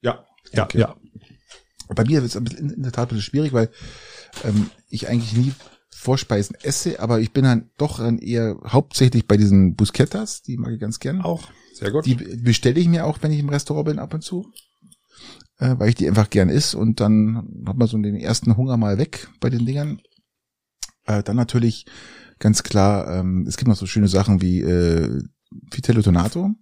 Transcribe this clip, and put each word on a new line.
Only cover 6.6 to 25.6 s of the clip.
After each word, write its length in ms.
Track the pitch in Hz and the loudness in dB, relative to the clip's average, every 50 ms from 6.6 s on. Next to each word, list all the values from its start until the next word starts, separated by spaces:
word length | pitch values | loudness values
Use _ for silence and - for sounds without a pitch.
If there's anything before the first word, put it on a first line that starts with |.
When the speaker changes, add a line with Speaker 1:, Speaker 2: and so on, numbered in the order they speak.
Speaker 2:
esse, 380 | - 147 143 - - 175 - - | -8 -6 -6 -4 -4 -6 -6 -4
aber 180 | 95 113 120 110 | -2 0 0 0
ich 140 | 113 113 _ | 0 0 _
bin 140 | 139 135 135 | 2 2 4
halt 160 | 123 113 113 _ _ _ | 2 2 -2 _ _ _
doch 200 | 147 147 - - | -4 -4 -4 -4
dann 220 | 117 117 117 - | -2 -2 -2 -2
eher 380 | - - 120 117 113 110 101 - - | -4 -4 -2 -2 -2 -2 -4 -6 -8
hauptsächlich 640 | - - 139 147 _ - - 135 123 - 120 107 _ | 0 2 2 2 _ 0 2 2 4 4 2 2 _
bei 80 | 107 104 | 4 4
diesen 380 | 107 101 98 98 95 90 87 | 6 6 8 8 6 6 4
Bruschettas, 680 | - 107 104 - - 123 - - 196 220 208 - - _ | 2 0 0 2 0 0 0 0 -6 -6 -6 -10 -14 _
die 120 | - 127 123 | -10 -8 -8
mag 140 | 120 117 | -6 -8
ich 80 | 117 113 | -6 -8
ganz 200 | 107 104 113 - | -8 -8 -8 -8
gern. 220 | - 135 151 190 | -8 -6 -6 -4
Speaker 1:
Auch, 280 | 180 170 170 165 - - - _ _ _ _ | -4 -4 -6 -6 -8 -14 -20 _ _ _ _
sehr 180 | - - 101 | -8 -8 -4
gut. 140 | 104 151 160 | -4 -2 0
Speaker 2:
Die 100 | - 127 | 0 0
be-, 220 | 120 - - - 120 | 0 -2 -10 -10 -2
bestelle 420 | 120 120 117 - - 127 120 160 | 2 2 2 4 2 2 2 4
ich 80 | 175 170 | 2 2
mir 180 | 165 165 165 | 2 2 0
auch, 120 | 156 151 - | -2 -4 -2
wenn 100 | - 156 156 | -2 -2 0
ich 60 | 147 | 0
im 100 | 147 143 | -2 -2
Restaurant 380 | 143 143 - - 147 151 151 156 | -2 -4 -4 -4 -4 -4 -2 -2
bin, 120 | 151 - | -4 -4
ab 140 | - 147 - | -6 -8 -8
und 80 | 160 | -10
zu, 300 | - - - 180 208 - _ - _ _ _ _ _ _ _ _ _ _ _ - - - - - - _ _ _ | -8 -8 -10 -10 -10 -12 _ -20 _ _ _ _ _ _ _ _ _ _ _ -20 -20 -20 -20 -20 -20 _ _ _
äh, 180 | - 127 127 123 | -2 -2 0 2
weil 120 | 104 107 | 2 0
ich 60 | 120 | 2
die 120 | - 90 73 | 2 0 0
einfach 220 | 92 110 107 - | 2 2 2 2
gern 180 | - 107 95 90 | 2 2 2 4
esse 280 | - 147 147 - - - | 2 2 0 0 -2 -2
und 220 | 98 113 113 - | 0 0 0 0
dann 640 | 104 104 107 107 107 107 113 117 - - - - - - | 2 2 4 4 4 2 0 -4 -6 -10 -14 -12 -8 -8
hat 80 | 98 127 | 0 0
man 100 | 120 113 | 0 0
so 100 | 113 110 | 2 0
den 180 | 104 104 101 | -2 -2 -4
ersten 400 | 107 - 85 120 - - 123 113 | -4 -2 -2 -4 0 2 2 2
Hunger 220 | 101 127 135 127 117 | 2 2 0 0 0
mal 200 | 110 104 101 98 | 0 0 0 0
weg 300 | 147 - - - - - - _ | -2 -4 -6 -16 -18 -20 -18 _
bei 80 | - 120 | -4 -2
den 160 | 120 117 120 | 0 0 -2
Dingern. 340 | 117 135 143 143 151 143 - _ _ _ _ _ _ _ _ _ _ _ _ _ _ _ _ - - _ _ _ | -2 -2 -4 -4 -6 -8 -10 _ _ _ _ _ _ _ _ _ _ _ _ _ _ _ _ -16 -16 _ _ _
Äh, 180 | - 107 101 98 | -2 -2 -2 0
dann 120 | - 101 | -2 0
natürlich 500 | 123 120 117 - 123 117 117 110 - - - - - - - - - - - _ _ | -2 -2 0 0 2 2 2 0 -2 -10 -20 -20 -20 -20 -20 -20 -20 -20 -20 _ _
ganz 240 | - 107 107 - - | 2 2 2 2 0
klar, 560 | - - 107 95 98 104 101 - - 85 92 | 0 2 4 4 4 4 2 -2 -4 -4 -2
ähm, 260 | 92 92 92 92 82 - | -2 0 0 -2 -2 -4
es 100 | 90 - | -4 -2
gibt 100 | - 123 | 2 2
noch 80 | 107 | 2
so 100 | 95 101 92 | 2 0 -4
schöne 200 | - 107 104 98 | 0 2 2 4
Sachen 340 | 92 95 98 107 101 92 | 4 2 4 4 4 4
wie, 200 | 87 90 90 90 | 4 2 2 2
äh, 600 | - 80 87 87 87 85 82 82 80 57 58 67 - - _ _ _ _ - - | 2 2 2 2 4 2 2 2 0 -2 -4 -6 -8 -8 _ _ _ _ -20 -20